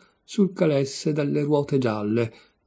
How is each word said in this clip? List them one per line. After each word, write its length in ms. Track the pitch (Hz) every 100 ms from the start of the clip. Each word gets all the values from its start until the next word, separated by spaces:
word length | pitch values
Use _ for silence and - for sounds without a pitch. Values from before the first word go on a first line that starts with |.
| _ _
sul 300 | - - 185
calesse 600 | 185 170 143 139 - 160
dalle 300 | 151 143 147
ruote 360 | 147 147 143 139
gialle, 540 | 123 107 104 113 117 - - _